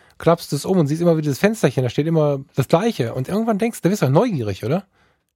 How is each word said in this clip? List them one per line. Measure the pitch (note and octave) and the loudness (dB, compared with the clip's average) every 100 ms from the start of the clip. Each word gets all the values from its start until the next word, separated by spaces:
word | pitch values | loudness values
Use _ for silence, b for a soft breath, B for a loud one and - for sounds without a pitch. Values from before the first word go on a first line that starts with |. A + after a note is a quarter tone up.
| b b | b b
klappst | E3 E3+ - | 2 2 0
es | C#3 | -6
um | F3+ F#3 | 0 0
und | C#3+ | 2
siehst | D#3+ | 2
immer | F3 D#3 | 2 2
wieder | D3+ | 0
das | C3 | 0
Fensterchen, | G3+ A3 D3+ C3 | 0 2 0 0
da | B2+ | -2
steht | - D#3 | -2 0
immer | E3 D3 C#3 - | 2 2 0 -4
das | - B2+ | -4 2
Gleiche. | E3 A#3 - A#2 | 2 2 -2 -4
Und | B2 B2+ | -4 -4
irgendwann | G3+ A3+ G3+ | -4 -2 -2
denkst | A#3+ - | -2 -2
du, | E3+ | -2
da | |
wirst | G3+ | 0
du | C3+ | 2
auch | |
neugierig, | D3+ B3 D3+ G#2 F#2 | 2 2 0 -4 -4
oder? | A2 F3+ - _ _ _ _ | -4 -4 -6 _ _ _ _